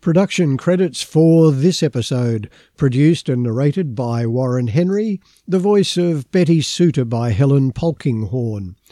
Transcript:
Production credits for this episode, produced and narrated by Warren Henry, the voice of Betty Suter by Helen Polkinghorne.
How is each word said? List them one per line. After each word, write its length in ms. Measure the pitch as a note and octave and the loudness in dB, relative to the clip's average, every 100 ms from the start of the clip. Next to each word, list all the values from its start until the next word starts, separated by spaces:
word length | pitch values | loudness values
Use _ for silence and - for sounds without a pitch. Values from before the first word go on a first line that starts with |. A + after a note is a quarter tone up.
Production 560 | - E3 G3 - E3+ C3+ | 2 2 0 0 0 0
credits 460 | - F3+ F#3 - | 0 0 0 -4
for 500 | - D#3 E3 E3 D#3+ | -4 2 4 6 4
this 320 | C3+ D#3 F#3 | 4 0 0
episode, 640 | D#3 B2 A2+ C3 A#2+ A2+ G2+ _ _ _ | -2 -2 -4 -2 -2 -2 -6 _ _ _
produced 520 | C#3+ B2 D3+ E3+ - | -2 2 2 2 -2
and 160 | B2+ | -2
narrated 500 | A#2+ A2+ C#3+ C#3+ E3 | -2 0 -2 -2 -4
by 320 | A2+ A#2+ A#2 A#2 | -4 -4 -2 -2
Warren 400 | A#2+ C3 B2+ A#2+ | -2 -2 -2 -2
Henry, 540 | B2+ F3+ G3 A3 G3 _ _ - | 0 0 0 -2 -6 _ _ -4
the 140 | F#3 | -2
voice 360 | F#3 G#3 F#3+ - | 2 2 2 0
of 340 | F3 D#3+ C3 | 0 -2 -2
Betty 280 | F#3+ E3 E3 | 0 2 2
Suter 440 | C#3+ - F3 C#3+ | 0 0 0 2
by 260 | B2 A#2 A#2+ | -2 -2 -2
Helen 400 | G#2 C#3 C#3 C3+ | 0 2 2 0
Polkinghorne. 1040 | - E3+ D3 D3 A2+ G#2+ B2+ A#2 G#2+ F#2+ F2+ _ | -2 -4 -4 -4 -4 -4 -4 -6 -6 -10 -14 _